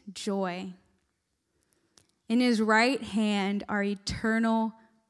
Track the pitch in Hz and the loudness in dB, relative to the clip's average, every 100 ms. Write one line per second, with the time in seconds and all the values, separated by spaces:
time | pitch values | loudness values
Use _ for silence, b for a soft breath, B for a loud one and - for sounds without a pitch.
0 | - 185 - 196 190 175 190 180 _ _ | -18 -10 -4 -4 -4 -6 -10 -16 _ _
1 | _ _ _ _ _ _ b b b b | _ _ _ _ _ _ b b b b
2 | b b - 226 247 220 220 220 240 269 | b b -2 2 4 2 4 4 4 2
3 | 214 196 214 208 190 202 - 208 202 202 | -2 -2 0 0 0 -2 -4 -4 -2 -4
4 | - - 226 220 226 226 220 - b b | -6 -4 -2 0 2 0 -2 -6 b b